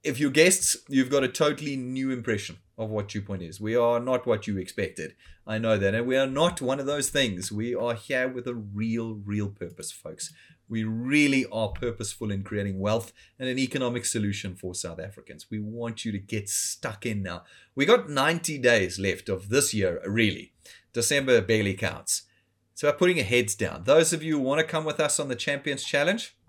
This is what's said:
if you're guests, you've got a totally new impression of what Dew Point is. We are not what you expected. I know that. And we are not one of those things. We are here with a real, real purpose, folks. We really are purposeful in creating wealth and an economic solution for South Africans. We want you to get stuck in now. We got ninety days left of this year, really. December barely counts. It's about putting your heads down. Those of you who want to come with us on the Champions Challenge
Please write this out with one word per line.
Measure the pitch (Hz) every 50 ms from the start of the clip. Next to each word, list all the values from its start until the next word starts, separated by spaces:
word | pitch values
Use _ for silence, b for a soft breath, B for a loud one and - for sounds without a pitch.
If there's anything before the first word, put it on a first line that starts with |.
| _
if | 156 139 123
you're | 151 139
guests, | 131 151 160 180 180 - - - - - _ -
you've | 139 131 131 123
got | 143 139 131
a | 123
totally | 127 - 156 151 147 127 151 147 139
new | 135 123 123 131 131 131 135
impression | 131 123 113 123 113 101 101 - 85 - _ _ _
of | - 110 107
what | 107 107 101 101
Dew | - 107
Point | 101 - 98 92 87
is. | 82 82 98
We | 107 107 113
are | 120 120 117 120 120
not | 120 131 131 123 123
what | 123 113 107 101 104
you | 101 95
expected. | 90 - - - 101 87 - - 80 78 - b b b b b b
I | - 110 110
know | 113 113 110 101
that. | 98 98 104
And | 113 120 127
we | 127 135
are | 135
not | 135 131 143 160 175 175 -
one | 139 123 135 139
of | 135 139
those | 147 147 135 -
things. | - 143 135 117 98 90 90 -
We | 107 104 110 120 123
are | - 120 120 117
here | 107 - - 139 127 127 131
with | 127 127 120 127
a | 123
real, | 117 107 101 101 104 110 113 113 113 113 113 110
real | 104 101 101 104 107 104 98
purpose, | 101 - - 82 - - 78 -
folks. | - - - 78 - - - - b b b b b b b _
We | 113 113 110
really | 110 110 113 120 127 143 151 147 143 139 135 127 -
are | - 110 110 101
purposeful | - - 127 120 110 - 113 - - - 113 107
in | 101 98 98
creating | - 107 104 101 101 95 95
wealth | 95 104 110 113 113 - b b b b b b
and | 131 127
an | 127 135
economic | 131 123 - 135 127 123 120 123 120
solution | - - 117 104 101 101 98 - 98 90
for | - - 92 90
South | - - 90 82 82
Africans. | 80 98 98 - - - - - - _
We | 110 107
want | 104 107 110 117 117 117 110 110 -
you | 117
to | 101 98
get | 98 - - 107 98 101
stuck | - - - - - - - 127 104 101 -
in | 120 110 101
now. | 98 90 87 85 B B B B B B B
We | 131 139
got | 170 233 247 - 151
ninety | 147 139 135 156 165 170 160 - 156 139
days | 123 123 117 107 95 90 87 92
left | 98 98 85 - - -
of | 98 92 95 101
this | 113 139 139 -
year, | - 107 95 90 85 - - 95
really. | 101 113 113 104 85 - - - _ _ B B B B B B _
December | 120 117 - 151 143 135 131 123 113
barely | 101 95 113 107 104 98 95
counts. | - - 92 76 - - - - - - _ _ _ _ _ _ _ _ _ _
It's | -
about | - 147 143 -
putting | 185 180 180 165
your | 123
heads | 95 120 123 120 107 -
down. | - 110 82 - - 87
Those | 113 139 156 165 160 180
of | 160 156
you | 160 156 147
who | 131
want | 131 139 151
to | 160
come | 156 - 160 156
with | 156 147 -
us | 156 147 - -
on | 147 139
the | 127
Champions | 110 - - 143 139 - 151 139 131 -
Challenge | - - 143 143 165 208 226 - - _ _ _